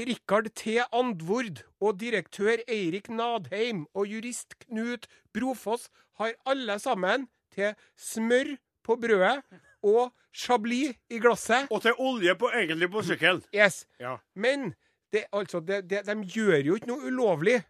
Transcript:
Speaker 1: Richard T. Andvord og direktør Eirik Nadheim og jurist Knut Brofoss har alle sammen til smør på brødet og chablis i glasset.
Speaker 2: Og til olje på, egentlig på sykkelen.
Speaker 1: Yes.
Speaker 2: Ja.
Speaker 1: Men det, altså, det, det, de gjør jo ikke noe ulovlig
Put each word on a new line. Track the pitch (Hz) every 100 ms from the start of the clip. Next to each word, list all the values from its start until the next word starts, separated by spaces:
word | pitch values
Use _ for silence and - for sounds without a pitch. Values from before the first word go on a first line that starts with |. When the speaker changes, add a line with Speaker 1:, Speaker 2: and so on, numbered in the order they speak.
| 247
Speaker 1:
Richard | 226 - 202 220
T. | - 226 226 240
Andvord | 233 254 180 160 233 233 139 - _
og | 196 190
direktør | 233 214 - - 202 233 233
Eirik | 220 175 190 -
Nadheim | 226 233 233 143 202 240 208 147
og | 190 202
jurist | 220 240 240 - -
Knut | - 220 233 240 - _ _
Brofoss | 214 254 247 202 240 - _ _ -
har | 220 233 262
alle | 277 233 202
sammen | 269 214 180 254 254 _ _
til | - 202 208 _ _
smør | - 220 226 247 294 277 _ _
på | - 240
brødet | 233 202 185 277 - 180 _ _
og | 202 226 247 - _
chablis | - - 247 226 240 277 - _
i | -
glasset. | 240 202 - 240 277
Speaker 2:
Og | 208
til | 226 240
olje | 262 247 175
på, | 180 240
egentlig | 233 170 160 180
på | 214
sykkelen. | 180 160 165 180 -
Speaker 1:
Yes. | 208 202 - - -
Speaker 2:
Ja. | 123 123 _
Speaker 1:
Men | 185 233 277 226 - _ _ _
det, | 208 208
altså, | 202 196 175
det, | 165 202 180
det, | 202 202
de |
gjør | 214 190 220 214 151
jo | 139 214
ikke | 240
noe | 262 254
ulovlig | 254 226 156 185 247 -